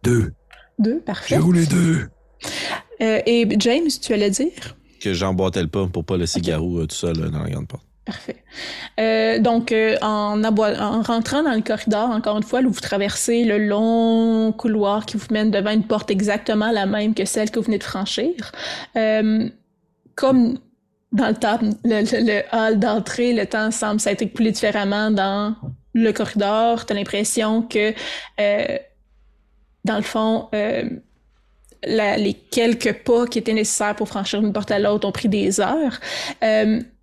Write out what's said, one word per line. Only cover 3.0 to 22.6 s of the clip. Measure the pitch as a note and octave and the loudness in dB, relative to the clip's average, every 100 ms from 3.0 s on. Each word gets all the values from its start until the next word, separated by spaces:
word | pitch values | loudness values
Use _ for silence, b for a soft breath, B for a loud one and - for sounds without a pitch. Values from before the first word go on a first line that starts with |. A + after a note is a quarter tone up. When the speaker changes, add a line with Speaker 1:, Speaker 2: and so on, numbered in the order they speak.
Speaker 2:
Euh, | A3 A3 - | 0 0 2
et | A#3 A3 A3 | 2 4 2
James, | A#3 B3+ E4 - | 2 2 0 -2
tu | - | -2
allais | G#3+ G#3 | 0 0
dire ? | F#3+ D4 - - - _ _ | 0 -2 -4 -16 -18 _ _
Speaker 3:
Que | G#2 | -4
j'emboîtais | F2+ F#2+ F#2 F#2 F2+ | -2 0 0 0 0
le | E2 | -2
pas | G2+ F#2+ | -2 -2
pour | F2 | -4
pas | D#2+ F#2 | -2 -2
laisser | F2 - | 0 -2
Speaker 2:
Ok. | F2 | -2
Speaker 3:
Garou, | D#2+ E2+ F2 | -2 -2 -2
euh, | D#2+ | -4
tout | |
seul, | - F2 E2 | -4 -4 -2
euh, | D#2+ | -2
dans | D2+ | -4
la | D#2 | -6
grande | D2 D2 | -6 -8
porte. | - _ _ | -14 _ _
Speaker 2:
Parfait. | - - - - _ B B B B - | -12 -12 -12 -16 _ B B B B -2
Euh, | A3 A3 A3 A3+ | 0 2 2 2
donc, | A3+ A#3 A#3 | 4 2 2
euh, | A3 A3 G#3+ | 2 2 2
en | G#3+ G#3+ G#3 G#3 | 0 0 0 0
aboi-, | A3 G#3+ G#3+ - | 2 4 2 2
en | G#3 A3 | -2 -2
rentrant | A3+ A#3 A3+ C4+ | 0 0 0 0
dans | D#4 | 0
le | A3+ | 0
corridor, | A3 G#3+ - G#3+ A#3 | 0 -2 0 0 0
encore | A3 A3 G#3+ | 0 0 -2
une | |
fois, | G#3+ B3 | 0 2
là, | B3+ | 2
vous | G3 | 0
traversez | - G3 G3+ - - A#3 | -2 -2 -2 -2 0 2
le | A#3 G#3 | 4 2
long | G#3 G3+ A3 A#3 A3+ A3+ A3+ A3 A3 | 2 2 2 4 4 4 4 2 2
couloir | G#3+ A#3+ G#3+ G3+ G#3 | 0 0 2 2 0
qui | G#3 G#3+ | -2 -8
vous | - | -2
mène | G#3+ G#3+ | 0 2
devant | G3 G3+ | 2 2
une | A3 | 0
porte | G#3+ G#3+ - | 2 -2 0
exactement | G3 G#3 G#3 - G#3+ G#3+ | 0 0 -2 0 0 2
la | A3 F#3+ | 0 0
même | G#3 G#3+ | 0 0
que | G#3+ | 0
celle | G3 - G#3+ | -2 -2 -2
que | A#3 | -2
vous | A3 | -2
venez | G#3 | -2
de | |
franchir. | - F#3 G3+ - C4 F4 - B B B B - | -4 -6 -4 -2 -2 -4 -8 B B B B -2
Euh, | A3 A3 A3 A3 A3 - _ _ _ _ _ | 2 2 2 2 0 -6 _ _ _ _ _
comme | - C4 C4 A#3 C4 _ _ _ _ _ | -2 4 6 4 0 _ _ _ _ _
dans | G#3 A#3 | 0 2
le | |
temps, | G#3+ G#3+ A3 | 2 0 2
le, | A3 G#3 A#3 G#3+ | 0 0 0 2
le, | G#3+ A#3 | 2 2
le | A3 G#3 - | 2 0 0
hall | A3+ | 0